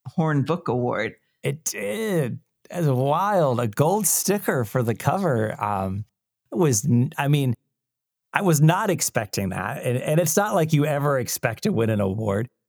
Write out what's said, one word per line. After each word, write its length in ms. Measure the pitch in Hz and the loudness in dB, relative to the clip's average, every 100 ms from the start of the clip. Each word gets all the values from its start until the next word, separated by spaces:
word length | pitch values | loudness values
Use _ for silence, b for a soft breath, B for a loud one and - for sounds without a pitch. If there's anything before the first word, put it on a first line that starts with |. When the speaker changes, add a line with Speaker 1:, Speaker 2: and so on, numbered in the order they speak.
| - | -8
Speaker 1:
Horn 360 | - 160 143 | -2 0 2
Book 240 | 127 170 - | 0 -2 -2
Award. 460 | 123 123 95 110 - _ _ | -2 -2 -2 -4 -8 _ _
Speaker 2:
It 220 | 139 143 | -6 -6
did. 760 | - 202 202 214 220 175 127 117 - _ - | -8 -6 -6 -4 -2 0 -2 -4 -12 _ -12
That's 180 | 175 156 | -2 2
wild. 720 | 127 135 156 196 202 143 120 | 2 2 0 2 2 2 2
A 80 | 120 | 0
gold 400 | 101 151 208 214 | 2 2 2 0
sticker 560 | - - 202 262 151 | 0 0 0 0 -2
for 200 | 110 131 | -2 -2
the 120 | 117 104 | -2 0
cover. 680 | - 185 185 117 110 - | -2 0 0 0 0 -2
Um, 440 | 107 98 95 98 - _ _ _ _ | -2 -2 -2 -4 -8 _ _ _ _
it 60 | 208 | 0
was, 280 | 160 117 - | 2 2 2
n-, 260 | 120 139 - | 2 2 0
I 100 | 143 | 0
mean, 280 | 147 131 110 _ _ _ _ _ _ _ | 2 2 -2 _ _ _ _ _ _ _
I 80 | - | 0
was 200 | 190 147 | 2 4
not 280 | 156 185 214 | 4 4 0
expecting 600 | 160 - 123 110 - 95 | -2 -2 -4 -4 -4 -4
that. 340 | 92 95 135 | -4 -6 -4
And, 140 | 131 123 | -4 -2
and 220 | - 156 | 0 0
it's 180 | 165 - | 2 0
not 180 | 208 - | 0 0
like 160 | 160 | 2
you 140 | 151 151 | 2 2
ever 340 | 143 143 135 | 0 0 -2
expect 440 | 117 - 120 110 | -2 -4 -4 -4
to 80 | 214 | -2
win 180 | 139 113 | 0 0
an 100 | 107 | 0
award, 480 | 98 101 110 98 120 _ | 0 -2 -2 -2 -4 _